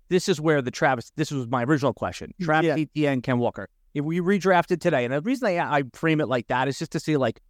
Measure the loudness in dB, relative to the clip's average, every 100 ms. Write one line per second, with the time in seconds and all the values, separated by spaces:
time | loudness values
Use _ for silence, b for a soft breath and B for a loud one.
0 | _ 0 2 0 2 2 0 0 0 0
1 | -4 -6 -4 -4 -2 -2 2 2 2 -2
2 | -6 -8 -14 -6 0 2 2 0 -2 -2
3 | 0 0 0 0 0 -4 -14 _ _ -6
4 | -4 -2 0 2 4 4 2 0 2 0
5 | 0 -2 -2 -2 -2 -2 0 0 -2 -2
6 | 0 2 2 -2 0 0 0 -4 -6 -6
7 | -2 0 0 -2